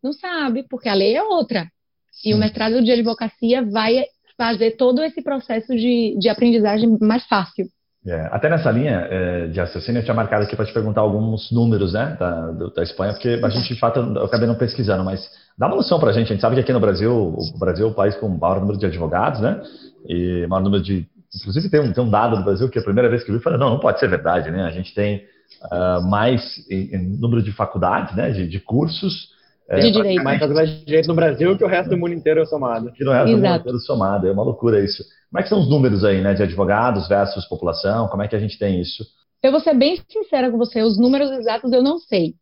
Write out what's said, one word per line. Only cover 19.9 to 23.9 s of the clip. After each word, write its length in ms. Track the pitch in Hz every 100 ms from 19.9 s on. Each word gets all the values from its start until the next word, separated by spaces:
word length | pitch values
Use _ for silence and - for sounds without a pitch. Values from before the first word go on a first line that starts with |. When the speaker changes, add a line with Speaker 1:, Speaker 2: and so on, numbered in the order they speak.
| _ -
Speaker 2:
e 380 | 87 90 90 87
maior 160 | 95
número 220 | 95 98
de, 240 | 92 98 78 _ _ -
inclusive 320 | - 104 190
tem 120 | 151
um, 120 | 135
tem 120 | 98
um 60 | 120
dado 260 | 104 117 110
do 60 |
Brasil 260 | 95 98 127
que 80 | 120
a 60 |
primeira 260 | 104 101 120
vez 140 | 117
que 80 | -
eu 20 |
vi, 60 | 107
eu 40 |
falei, 140 | - 123
"Não, 140 | 135
não 80 | 127
pode 200 | -